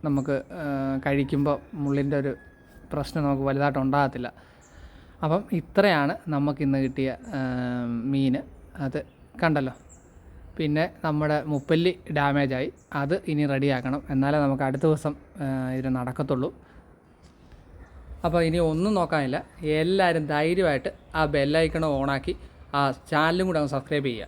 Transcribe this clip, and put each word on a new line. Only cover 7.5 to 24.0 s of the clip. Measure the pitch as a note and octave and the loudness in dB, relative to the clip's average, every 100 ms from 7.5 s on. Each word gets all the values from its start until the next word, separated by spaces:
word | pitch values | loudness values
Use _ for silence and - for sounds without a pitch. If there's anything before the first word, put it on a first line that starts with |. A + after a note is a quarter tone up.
| B2+ B2 B2 A#2+ A#2 A#2+ | -2 -4 -4 -4 -4 -2
മീൻ. | C#3 C3+ C3 - - - - C#3 | 2 2 2 -4 -18 -20 -8 -6
അത് | D3+ - - - - | -6 -10 -18 -20 -2
കണ്ടല്ലോ. | E3+ D3 C3 - - - - - - - - - | 2 2 -2 -8 -20 -20 -20 -20 -20 -20 -20 -6
പിന്നെ | D#3 D3+ E3+ - E3 | -2 0 0 -2 -2
നമ്മുടെ | D3+ D3+ D3+ D3+ | 0 2 0 0
മുപ്പല്ലി | C#3+ - E3 E3+ F3+ - D3+ | -4 2 2 2 0 -4 0
ഡാമേജായി, | C#3+ C#3+ C#3 C3 C3+ - - D3+ | 2 2 0 0 -4 -8 -8 -4
അത് | C#3 F#3+ F#3+ | -2 -2 0
ഇനി | D3+ D3 | 0 2
റെഡിയാക്കണം, | C3+ C#3 B2+ C3 C#3 - | 2 2 0 -2 -6 -2
എന്നാലേ | C3+ C3+ D3+ C#3+ | 0 2 4 2
നമുക്ക് | C3+ C#3 | 2 0
അടുത്ത | C3+ D#3+ | 2 2
ദിവസം, | D3+ D3+ D3 - - | 2 0 -6 -14 -8
ഏ, | C#3 C3 B2+ C3 | -4 -4 -4 -4
ഇതിന് | C3 B2+ | -2 -2
നടക്കത്തുള്ളൂ. | B2 B2+ C#3 C3 C3 - - - - - _ - - - - - - - - - - - F3 | -2 -4 -2 -2 -2 -6 -20 -20 -20 -20 _ -20 -20 -20 -20 -20 -20 -20 -20 -20 -18 -6 0
അപ്പോൾ | E3+ E3 | 2 2
ഇനി | E3 E3 | 2 2
ഒന്നും | D#3 F#3+ G#3 | 2 0 0
നോക്കാനില്ല, | E3+ D#3+ C3+ C#3 - - D#3 D3+ | 0 0 0 -2 -6 -8 -2 0
എല്ലാവരും | D#3+ F#3+ F#3 E3 D3+ | 2 4 4 2 0
ധൈര്യമായിട്ട് | D3 D#3+ F3+ F3+ C#3 - - - D#3 | 0 0 2 2 2 -2 -10 -10 0
ആ | D#3 | 0
ബെൽ | D3 C#3 D#3 | 2 2 4
ഐക്കൺ | E3 D#3+ D#3 C#3 | 2 0 -2 0
ഓണാക്കി | C#3 C#3 C3+ F3 - - - C#3+ | 0 -2 -2 -8 -10 -20 -6 0
ആ | C#3 C3 - | 0 0 -2
ചാനലും | D3+ D#3 F3 F#3 | 2 2 2 2
കൂടെ | D#3+ | 0
അങ്ങ് | D3 C#3 | 0 -2
സബ്സ്ക്രൈബ് | - D3+ | -2 -2